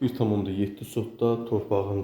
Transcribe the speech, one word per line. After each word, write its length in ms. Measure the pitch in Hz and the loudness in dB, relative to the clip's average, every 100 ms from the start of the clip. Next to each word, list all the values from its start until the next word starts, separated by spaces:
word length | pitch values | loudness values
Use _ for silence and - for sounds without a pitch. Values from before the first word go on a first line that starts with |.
bir 140 | 127 - | -2 2
tam 140 | 113 | 2
onda 160 | 104 95 | 2 0
yeddi 360 | 95 101 - - | 0 -2 -4 -8
sotda 600 | - 104 - 117 117 117 | -4 -4 0 2 2 0
torpağın 540 | 107 - 101 98 98 | -2 2 0 2 -2